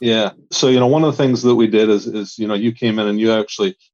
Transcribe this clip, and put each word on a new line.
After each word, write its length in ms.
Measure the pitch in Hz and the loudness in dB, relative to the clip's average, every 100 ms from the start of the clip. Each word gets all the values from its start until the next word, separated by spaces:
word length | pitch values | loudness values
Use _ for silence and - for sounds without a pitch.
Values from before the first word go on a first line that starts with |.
Yeah. 320 | 120 110 104 - _ | -2 0 -2 -6 _
So, 160 | - 135 | -2 2
you 140 | 127 | 4
know, 80 | 123 | 4
one 160 | 151 | 2
of 120 | 156 147 | 2 0
the 60 | |
things 200 | 139 120 | 0 0
that 120 | 123 | 2
we 140 | 117 110 | 2 4
did 200 | 107 110 | 2 2
is, 200 | 104 110 | 0 -2
is, 280 | 107 98 - | -8 -10 -8
you 120 | 107 | -6
know, 60 | |
you 180 | 104 117 | -4 -4
came 260 | 117 117 107 | -2 -4 -2
in 80 | 104 | -2
and 140 | 104 | 0
you 100 | 110 | 0
actually 460 | 110 104 - 101 - _ | 0 -4 -4 -4 -6 _